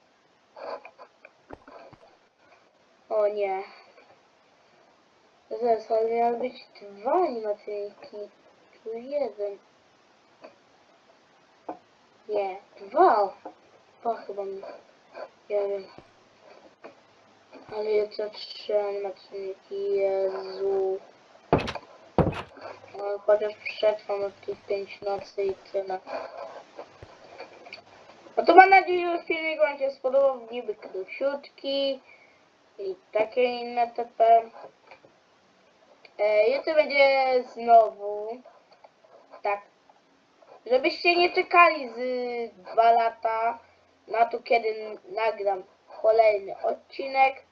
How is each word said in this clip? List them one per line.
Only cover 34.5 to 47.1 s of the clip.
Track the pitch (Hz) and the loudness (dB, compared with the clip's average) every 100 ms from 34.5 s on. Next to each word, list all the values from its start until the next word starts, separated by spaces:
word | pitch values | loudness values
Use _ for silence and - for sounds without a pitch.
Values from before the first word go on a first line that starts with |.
| - - - _ - - _ _ _ _ _ _ _ _ _ - - | -8 -20 -20 _ -20 -20 _ _ _ _ _ _ _ _ _ -20 -2
E, | 208 214 214 | 2 4 4
jutro | 277 - | 2 2
będzie | 311 277 277 277 269 262 254 240 | 2 2 4 6 6 4 2 -2
znowu. | 233 233 226 214 196 202 208 214 247 - - _ _ - _ _ - _ - | -6 8 8 8 2 -8 -8 -8 -10 -14 -20 _ _ -20 _ _ -20 _ -10
Tak. | 208 208 - _ _ _ _ _ _ _ - - 220 | -6 -6 -8 _ _ _ _ _ _ _ -20 -20 -2
Żebyście | 254 320 - 349 349 | 0 0 0 2 2
nie | 349 | 2
czekali | 370 359 349 349 311 254 | 0 2 6 6 4 -6
z | 226 254 247 247 240 233 | -8 -4 -4 -4 -6 -8
dwa | 190 180 214 233 | -12 -4 2 4
lata | 233 226 - 226 220 233 233 - _ _ _ - | 4 2 -2 -4 -2 -4 -6 -12 _ _ _ -8
na | 214 233 | 0 0
to, | 233 | -2
kiedy | - 233 220 220 214 208 - | 0 0 0 -6 -10 -14 -12
nagram | 202 220 208 202 190 185 _ _ - | -4 -4 -2 -4 -4 -8 _ _ -2
kolejny | 220 220 220 208 392 - | 2 6 4 2 -4 -6
odcinek. | - 262 - - 269 | -4 -6 -10 -12 -4